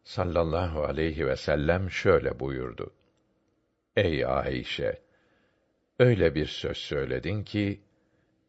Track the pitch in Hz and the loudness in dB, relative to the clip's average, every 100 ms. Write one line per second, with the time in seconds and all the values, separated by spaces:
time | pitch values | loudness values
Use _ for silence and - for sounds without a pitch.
0 | - - 90 82 82 82 90 78 71 69 | -8 -4 0 2 2 0 0 -2 -2 0
1 | 80 76 67 67 - 76 73 90 92 - | -2 0 -2 0 0 2 2 2 0 0
2 | 101 82 64 65 69 65 64 - 50 - | 4 4 4 -4 -4 -4 -6 -8 -12 -14
3 | _ _ _ _ _ _ _ _ _ - | _ _ _ _ _ _ _ _ _ 0
4 | 95 73 62 67 65 64 64 - 58 - | 2 2 0 0 -2 -4 -6 -4 -4 -4
5 | _ _ _ _ _ _ _ _ _ - | _ _ _ _ _ _ _ _ _ 4
6 | 123 104 82 76 76 - - - - 73 | 4 6 4 2 -2 -4 -8 -6 -6 -4
7 | 65 64 71 104 101 104 101 98 _ _ | -2 -4 -4 -6 -4 -2 -2 -4 _ _
8 | _ _ _ _ | _ _ _ _